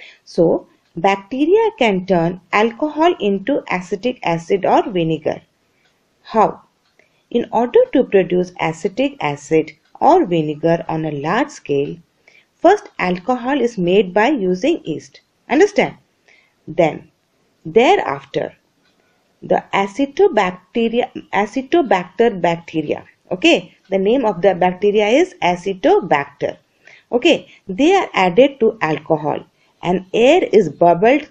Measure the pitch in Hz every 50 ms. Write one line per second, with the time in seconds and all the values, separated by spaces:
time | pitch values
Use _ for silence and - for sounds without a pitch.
0 | - - - _ _ - - 196 165 175 - 359 - _ _ _ _ _ - 175
1 | - 196 196 196 - - 262 262 302 330 403 453 453 415 427 - 254 214 196 185
2 | 185 196 190 170 165 170 - - _ - - 202 220 233 226 - 302 302 302 302
3 | 320 359 349 - 202 202 196 190 196 269 285 - - - 185 180 185 - 208 190
4 | 208 254 254 - - - 170 165 - - 202 185 190 165 233 320 349 285 190 175
5 | 165 160 160 160 - 147 - - _ _ _ _ _ _ _ _ _ _ _ _
6 | _ _ _ _ _ - - 220 196 - - - _ _ _ _ _ _ _ _
7 | _ _ _ _ _ _ - 240 - - - 220 247 240 - 466 508 - - 269
8 | - - - 190 180 180 175 180 180 180 - - 160 160 156 - - - 190 -
9 | 269 277 285 - 151 147 143 143 - - 160 160 151 - - _ _ _ _ -
10 | - 254 339 381 277 175 175 160 151 151 147 147 165 165 170 170 170 - 160 160
11 | 160 156 147 139 143 160 202 240 294 285 - - - - 143 139 143 151 170 -
12 | _ _ _ _ _ _ _ _ _ _ _ - - 277 415 415 - - _ -
13 | 180 180 180 185 - 262 254 247 233 254 294 277 233 233 - 190 175 175 185 208
14 | 202 180 180 208 220 285 311 226 190 180 185 185 247 302 330 - - 165 151 104
15 | - - _ - _ _ _ _ _ - 233 311 415 415 - 262 185 139 - _
16 | _ _ _ _ _ _ _ _ _ _ _ _ - - 156 180 165 151 - -
17 | - _ _ _ _ _ _ _ _ _ _ _ - 160 160 226 247 330 415 -
18 | - - 139 143 - - - 151 - - - _ _ _ _ _ _ _ _ _
19 | _ _ _ _ _ _ _ _ - - - - - - - 190 196 202 - -
20 | 277 277 - - 403 392 269 214 190 180 180 - _ _ - 240 226 226 226 240
21 | - - - - - - - 190 208 214 - 269 262 - 339 349 294 208 202 180
22 | 180 - _ - 233 240 202 180 170 175 170 165 - - 165 160 151 139 104 -
23 | - _ _ _ _ - 180 185 - 339 294 180 - - _ _ _ - 190 196
24 | 190 208 240 277 233 214 180 170 190 196 180 170 185 185 180 180 202 208 196 214
25 | 208 208 247 302 370 - - - - 175 180 175 - 196 190 190 - 302 403 403
26 | 226 156 156 143 139 - - - 147 - - _ _ _ _ _ _ - - _
27 | _ - - 240 - 339 233 - - _ - _ _ - 185 196 285 339 392 370
28 | - - - - 185 180 175 233 277 285 277 - 220 220 - - 165 156 151 147
29 | - - 160 151 156 143 - - - _ _ _ _ _ _ _ - 170 185 185
30 | 185 - - 202 233 269 330 370 - - - 220 185 147 - - 175 175 170 165
31 | 208 240 285 285 - -